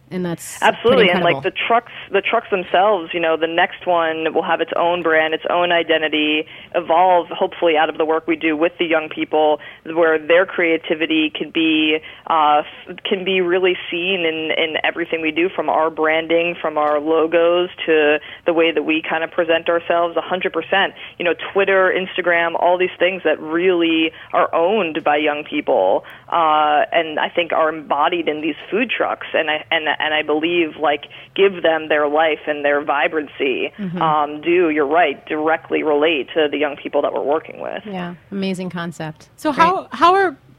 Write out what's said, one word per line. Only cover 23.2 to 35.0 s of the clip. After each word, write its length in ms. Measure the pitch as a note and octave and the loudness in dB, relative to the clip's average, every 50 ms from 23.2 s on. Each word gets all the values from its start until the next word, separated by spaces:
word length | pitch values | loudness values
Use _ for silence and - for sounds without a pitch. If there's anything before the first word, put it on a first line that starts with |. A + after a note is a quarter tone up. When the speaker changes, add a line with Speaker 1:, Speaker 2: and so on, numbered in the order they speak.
| - | -2
Speaker 2:
that 140 | D#3+ D3+ - | -2 -2 -2
really 720 | D#3 D#3 D#3+ E3+ F3+ F#3+ F3+ E3+ E3+ E3 E3 D#3+ D#3+ D#3+ - - - - | -4 -4 -2 0 2 2 2 2 2 2 2 0 0 -2 -4 -8 -10 -4
are 200 | - - C#3+ - - | 0 0 0 0 2
owned 500 | D#3+ E3 F3+ G#3+ A3 F#3 E3 D#3 D#3+ C#3 | 2 2 2 2 0 0 -2 -4 -2 0
by 140 | D3 D3 D3+ | 0 0 2
young 160 | D3+ D3 D3 D3 D3 - | 0 0 -2 -2 -6 -6
people, 560 | D#3 D3 - - C3+ A2 F#2 F#2 A2 D3+ - - - - - - | -6 -4 0 2 2 4 4 4 2 0 -2 -6 -14 -20 -8 -2
uh, 560 | - E3+ E3 D#3 D3+ D3+ D3+ D3+ D3 D3 - - | 0 2 2 4 4 4 4 4 2 2 2 2
and 260 | - E3 E3 D#3+ D3+ - | 0 0 -2 -2 -2 -4
I 100 | - F#3+ | -4 -2
think 240 | - F3 E3+ - | -2 -2 -2 0
are 160 | - - D#3+ D#3 | 0 0 0 0
embodied 600 | D#3+ D#3+ D3 C#3+ D#3+ C#3+ D3+ E3+ F3+ F3 D#3 D3+ | -2 -4 -4 -2 0 0 2 0 0 0 -2 -2
in 120 | D3+ D3+ | -4 -4
these 140 | D3+ E3 D3 - - - | -4 -6 -6 -8 -8 -4
food 180 | F3 G#3 B3+ A3 | -4 -2 -2 -2
trucks, 380 | - - - - A2 - - - | -2 -2 -2 -2 -2 -6 -6 -4
and 180 | - - D#3+ D3+ | -2 -2 -2 -2
I, 140 | D3+ D3+ - - | -4 -4 -4 -4
and, 160 | E3 E3 D#3 D3+ C3+ - | -4 -2 -2 -2 -2 -2
and 160 | - D#3 D3+ | -2 -2 -2
I 80 | D#3 | -2
believe, 540 | D3+ D3+ D3+ D#3 D#3 E3+ F3 F3 E3 D#3 C#3 C#3+ | 0 0 0 0 0 0 0 0 0 -2 -2 -2
like, 240 | D3+ D3+ D3 D3 - - - - - - _ | 0 0 0 -2 -4 -12 -20 -20 -20 -6 _
give 280 | - G3 G3+ F#3+ F3 | 2 2 2 2 2
them 260 | D#3+ E3 D#3+ D#3 D#3 D#3 | 0 2 2 0 0 0
their 180 | D#3 D3+ D3+ C#3+ | 2 2 2 2
life 320 | D3 D#3 E3 D#3+ D3+ D#3 - | 2 2 2 2 0 -2 -4
and 180 | D#3 D3+ D3 C#3+ | -4 -4 -2 0
their 180 | D3 C#3+ C#3+ D3+ | 0 2 2 0
vibrancy, 880 | D3 C#3 C#3+ D#3 F3 - D#3+ D3 C3 - - C3+ C#3 A#2+ E2 G2+ - - - | 0 0 0 0 0 -2 -4 -6 -6 -6 -4 -2 -2 -2 -2 -4 -6 -6 -8
Speaker 1:
Mm-hmm. 220 | G3+ F3+ E3 F#3 | -8 -6 -4 -2
Speaker 2:
um, 400 | E3 D#3 D3+ D3+ D3 D3 D3+ D3+ | 0 2 2 2 0 -2 -4 -4
do, 260 | D3+ E3+ E3+ F3+ F3+ D#3+ | -2 2 2 4 2 2
you're 160 | D3+ D3+ D3 | 2 0 0
right, 380 | C3+ D#3 E3+ | 2 2 2